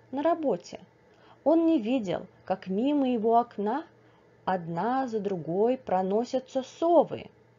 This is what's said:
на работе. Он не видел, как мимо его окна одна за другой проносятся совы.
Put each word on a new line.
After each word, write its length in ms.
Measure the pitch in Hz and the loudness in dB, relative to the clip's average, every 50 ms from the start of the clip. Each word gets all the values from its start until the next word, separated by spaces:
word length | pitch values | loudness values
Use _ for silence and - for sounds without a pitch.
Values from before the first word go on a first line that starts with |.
| _ _ | _ _
на 100 | - 269 | -8 -2
работе. 580 | 294 320 339 330 311 269 196 175 - - - - - _ _ _ _ _ _ _ - - - _ _ | 0 0 0 0 0 -2 -2 -2 -6 -14 -18 -18 -18 _ _ _ _ _ _ _ -20 -20 -20 _ _
Он 220 | 269 320 330 330 | 2 4 4 4
не 140 | 330 330 294 | 4 2 2
видел, 480 | 208 214 262 269 214 180 165 - - - _ _ _ | 2 0 -2 -2 0 -2 -4 -6 -6 -12 _ _ _
как 220 | - 185 196 - | -6 -6 -6 -4
мимо 420 | 185 185 202 240 285 294 294 269 254 | -4 -2 0 0 0 2 2 2 0
его 280 | 247 233 208 233 226 | 0 0 2 4 4
окна 480 | 233 240 233 - - 202 208 240 285 339 - _ _ _ _ _ _ _ _ _ _ _ | 4 2 0 -6 -6 -4 -2 -4 -4 -6 -10 _ _ _ _ _ _ _ _ _ _ _
одна 600 | - 185 185 170 165 170 170 185 233 254 269 269 | -4 -4 -4 -4 -6 -4 -4 -2 -2 -2 -2 -2
за 120 | 247 220 220 | -2 -4 -4
другой 580 | 190 202 196 175 147 151 170 190 214 233 262 | -4 -4 -4 -4 -4 -4 0 0 2 2 0
проносятся 840 | 262 - - 185 185 190 185 196 214 240 - - 247 254 - - 269 247 | -2 -2 -2 -2 0 0 0 0 -2 -2 -2 -4 -6 -6 -4 -6 -6 -6
совы. 640 | - - - 330 339 349 311 226 160 - - - - _ _ _ _ _ | -6 -6 -2 2 6 6 6 4 4 -2 -12 -12 -16 _ _ _ _ _